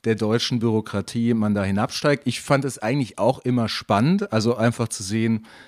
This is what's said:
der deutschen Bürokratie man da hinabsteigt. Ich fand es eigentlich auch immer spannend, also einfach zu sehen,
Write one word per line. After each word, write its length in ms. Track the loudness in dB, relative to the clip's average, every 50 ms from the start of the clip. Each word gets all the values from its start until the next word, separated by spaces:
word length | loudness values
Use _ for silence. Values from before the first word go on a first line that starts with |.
| -2
der 120 | -2 0
deutschen 440 | 0 2 0 0 0 0 0 -2 0
Bürokratie 760 | 0 2 0 0 -2 -2 -4 -6 -6 -4 -4 -2 0 0 2
man 180 | 2 2 2 2
da 100 | 2 0
hinabsteigt. 600 | 0 0 0 0 -2 -2 -2 0 0 0 0 -2
Ich 160 | -4 -6 -4
fand 240 | 0 0 0 0 0
es 140 | -2 -6 -4
eigentlich 400 | -4 -2 -2 -2 -2 -4 -4 0
auch 200 | 0 0 0 0
immer 300 | -2 -2 0 0 0 -2
spannend, 640 | -4 -4 -2 0 2 4 4 4 2 2 0 0 0
also 220 | 0 2 2 2
einfach 320 | 2 2 0 2 0 -4
zu 160 | -4 -6 -8 -6
sehen, 420 | -4 -2 0 0 0 0 -2 -4 -10 -20 -20 -20